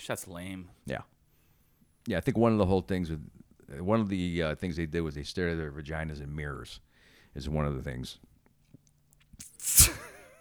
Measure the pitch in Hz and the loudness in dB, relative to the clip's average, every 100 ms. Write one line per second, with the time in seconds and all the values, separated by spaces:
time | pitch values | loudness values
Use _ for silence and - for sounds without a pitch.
0 | - 113 92 87 95 92 87 - - 60 | -8 -8 -8 -12 -10 -12 -14 -14 -8 -8
1 | - _ _ _ _ _ _ _ _ _ | -8 _ _ _ _ _ _ _ _ _
2 | - 92 131 104 117 107 92 95 - 92 | -2 0 2 6 6 6 6 4 2 -2
3 | 82 78 - - - - - 69 90 113 | -2 -4 -8 -20 -20 -20 -14 -6 2 2
4 | 101 98 90 85 78 76 92 80 80 85 | 2 0 0 0 0 0 -4 -2 -2 0
5 | 80 71 71 - 87 82 76 73 71 78 | -2 -4 -6 -2 0 0 -4 -8 -6 -4
6 | 80 73 71 76 73 64 - - _ _ | -4 -6 -6 -6 -6 -6 -10 -16 _ _
7 | - - - 71 73 76 73 67 69 64 | -20 -20 -14 -8 -2 0 0 -2 -6 -8
8 | 62 - - _ _ _ _ - _ _ | -10 -12 -20 _ _ _ _ -20 _ _
9 | _ _ _ - - - - - - - | _ _ _ -20 -20 -8 4 8 8 4
10 | - - - - | -12 -16 -20 -20